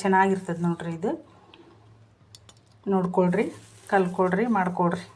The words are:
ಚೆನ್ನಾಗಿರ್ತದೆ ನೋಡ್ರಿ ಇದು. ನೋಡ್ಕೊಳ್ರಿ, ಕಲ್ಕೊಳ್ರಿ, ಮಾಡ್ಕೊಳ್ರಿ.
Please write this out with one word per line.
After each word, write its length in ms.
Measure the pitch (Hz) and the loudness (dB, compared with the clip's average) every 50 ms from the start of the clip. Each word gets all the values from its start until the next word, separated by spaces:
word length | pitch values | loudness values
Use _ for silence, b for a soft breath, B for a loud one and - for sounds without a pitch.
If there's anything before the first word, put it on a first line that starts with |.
| - | 0
ಚೆನ್ನಾಗಿರ್ತದೆ 600 | 196 190 190 196 196 190 185 - - 170 165 175 170 | 2 4 4 4 4 2 0 -2 -6 -6 -2 -2 -2
ನೋಡ್ರಿ 260 | 170 - 170 165 165 160 | -2 -2 -4 -8 -6 -6
ಇದು. 140 | 180 240 330 311 B B B B B B B B B B B B B - - - - _ _ _ _ _ - - _ - - _ _ _ _ _ - 202 196 | -4 -6 -6 -6 B B B B B B B B B B B B B -20 -20 -20 -20 _ _ _ _ _ -20 -20 _ -20 -20 _ _ _ _ _ -4 -2 0
ನೋಡ್ಕೊಳ್ರಿ, 540 | 190 180 180 180 190 180 180 175 196 - - - - - - - - - - 208 | 0 0 0 2 2 2 2 2 0 -2 -4 -6 -12 -20 -20 -20 -20 -4 0 2
ಕಲ್ಕೊಳ್ರಿ, 540 | 196 185 180 180 - 185 180 180 190 233 247 220 196 | 2 2 0 0 0 0 0 0 0 0 0 0 0
ಮಾಡ್ಕೊಳ್ರಿ. 480 | 180 175 175 - 175 175 175 175 - - - | 0 0 0 0 0 0 0 -2 -6 -12 -20